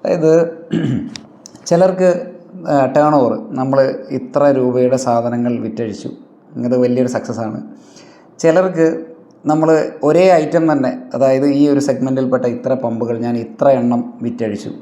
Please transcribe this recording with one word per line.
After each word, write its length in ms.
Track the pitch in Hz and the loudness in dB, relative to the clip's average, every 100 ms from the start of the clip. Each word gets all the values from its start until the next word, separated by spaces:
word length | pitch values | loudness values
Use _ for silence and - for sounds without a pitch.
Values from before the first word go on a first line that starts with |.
അതായത് 300 | - 180 160 165 165 - - | -2 2 4 4 2 -6 -6
<clears throat> 960 | 165 147 - - - - - - - - | -2 -2 -2 -6 -14 -20 -20 -20 -18 0
ചിലർക്ക്, 400 | 170 185 185 185 - - - - - 165 | 2 2 4 2 2 -6 -16 -20 -14 0
ആ, 40 | 143 127 | 2 2
ടേൺ 180 | 147 151 151 | 2 4 4
ഓവർ, 160 | 120 107 - 135 | 2 -2 -6 -6
നമ്മൾ 200 | 131 139 180 - - 127 | 0 2 2 -2 -8 -8
ഇത്ര 260 | - 143 143 135 | -4 0 2 2
രൂപയുടെ 380 | 127 123 123 131 | 0 2 2 2
സാധനങ്ങൾ 480 | 123 117 120 120 120 120 | 0 0 0 -2 -2 -2
വിറ്റഴിച്ചു, 440 | 113 110 113 95 - - - - _ 131 120 | -6 -6 -8 -8 -12 -14 -20 -20 _ -8 -2
ഇത് 80 | 127 | 0
വലിയൊരു 280 | 123 123 123 | 2 0 0
സക്സസ്സാണ്. 440 | 117 - 113 110 104 - - - - - - _ - | -4 -6 -8 -8 -8 -14 -20 -20 -20 -20 -20 _ -2
ചിലർക്ക് 440 | 165 170 185 165 160 165 - - - _ 147 | 2 2 0 2 0 0 -10 -20 -20 _ -2
നമ്മൾ 180 | 156 160 160 - - 147 | 0 4 2 0 -2 2
ഒരേ 160 | 160 185 170 | 4 6 4
ഐറ്റം 220 | 151 165 160 | 2 0 2
തന്നെ, 200 | 147 127 127 - 123 | 0 -2 -4 -10 0
അതായത് 300 | 135 135 143 143 | 2 2 2 2
ഈ 40 | 147 | 4
ഒരു 100 | 143 143 | 2 0
സെഗ്മെൻറ്റിൽപ്പെട്ട 580 | 123 131 131 127 127 123 | -2 -2 -2 0 0 -2
ഇത്ര 160 | 117 131 131 | -4 -4 -2
പമ്പുകൾ 320 | 120 113 117 113 | -2 -4 -4 -4
ഞാൻ 100 | 120 120 | -4 -4
ഇത്ര 220 | 110 - 139 127 | -6 0 2 2
എണ്ണം 200 | 120 120 120 - 117 | 2 -2 -4 -8 -8
വിറ്റഴിച്ചു 440 | - 110 101 - - | -4 -6 -6 -10 -14